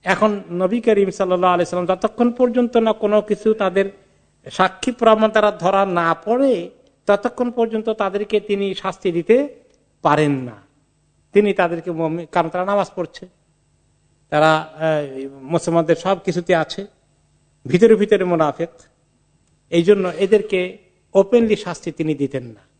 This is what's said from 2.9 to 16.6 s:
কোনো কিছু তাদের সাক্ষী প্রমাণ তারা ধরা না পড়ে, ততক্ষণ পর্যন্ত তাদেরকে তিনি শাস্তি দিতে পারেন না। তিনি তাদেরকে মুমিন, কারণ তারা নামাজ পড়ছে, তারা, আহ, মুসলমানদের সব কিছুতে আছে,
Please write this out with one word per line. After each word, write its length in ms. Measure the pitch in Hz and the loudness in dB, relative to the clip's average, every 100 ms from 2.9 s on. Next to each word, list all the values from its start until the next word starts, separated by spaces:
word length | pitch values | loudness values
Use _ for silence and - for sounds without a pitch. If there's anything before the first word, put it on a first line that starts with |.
কোনো 280 | 214 208 214 | 0 0 0
কিছু 320 | 208 202 220 | 0 -2 0
তাদের 380 | 220 196 185 196 - _ _ _ _ - | 0 0 0 -2 -6 _ _ _ _ -14
সাক্ষী 400 | - 185 - - | -2 -2 0 -6
প্রমাণ 380 | 233 226 214 220 | 0 4 4 4
তারা 220 | 214 208 | 2 0
ধরা 340 | 185 175 196 196 | 0 0 0 0
না 300 | 175 165 165 208 | 0 0 -2 -2
পড়ে, 440 | 247 277 202 175 _ _ _ - | 0 2 0 -4 _ _ _ 0
ততক্ষণ 460 | 202 240 - 247 | 0 0 -4 -6
পর্যন্ত 380 | 233 226 220 220 | -2 -2 -2 -4
তাদেরকে 500 | 220 196 202 208 208 | -4 -4 -4 -2 -4
তিনি 360 | 208 196 196 190 | -2 -4 -4 -6
শাস্তি 360 | 190 180 190 | -8 -4 -4
দিতে 440 | 170 165 240 285 - _ _ _ _ | -4 2 2 0 -10 _ _ _ _
পারেন 300 | 156 147 151 | -2 0 2
না। 360 | 135 123 107 _ _ _ _ _ _ _ | -2 -6 -16 _ _ _ _ _ _ _
তিনি 200 | 202 208 | 0 2
তাদেরকে 380 | 196 175 170 175 | 0 -2 -4 -8
মুমিন, 360 | 160 160 165 165 | -6 -4 -6 -4
কারণ 180 | 175 165 | -4 -4
তারা 160 | 180 190 | -4 -2
নামাজ 260 | 202 185 - | -2 -4 -8
পড়ছে, 320 | 165 - 185 _ _ _ _ _ _ _ _ _ _ | -12 -12 -20 _ _ _ _ _ _ _ _ _ _
তারা, 280 | 151 156 156 | 2 4 2
আহ, 720 | 160 - 160 151 143 135 135 135 | -2 -6 -2 -2 -4 -10 -12 -14
মুসলমানদের 540 | 135 165 175 170 160 160 | -6 -4 0 -2 0 -2
সব 220 | 185 190 - | 0 -4 -4
কিছুতে 300 | 170 170 | -6 0
আছে, 320 | 170 | -2